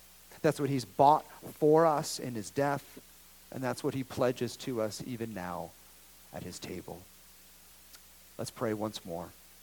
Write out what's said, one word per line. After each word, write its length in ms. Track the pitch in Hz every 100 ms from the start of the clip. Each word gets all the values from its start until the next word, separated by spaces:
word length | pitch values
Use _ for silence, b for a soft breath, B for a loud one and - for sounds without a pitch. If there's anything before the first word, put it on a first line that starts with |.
| - - - B
That's 180 | 156 143
what 100 | 135
he's 140 | 135
bought 400 | 107 - 143 165 - B -
for 320 | - 151 156 165
us 320 | 147 156 -
in 160 | 135
his 160 | 117 98
death. 500 | - 139 139 - - - - - - -
And 120 | 127
that's 200 | 127 117
what 120 | 147
he 100 | 135
pledges 520 | 127 - 123 123 120 -
to 260 | - 117
us 200 | 107 - -
even 260 | 117 113
now 380 | 98 90 85 85 - - - - - -
at 80 | -
his 160 | 90 90
table. 420 | - 90 87 87 92 - - - - - - - - - - - - -
Let's 140 | 117
pray 240 | - 117
once 300 | 107 107 - 95
more. 220 | 85 85 - - -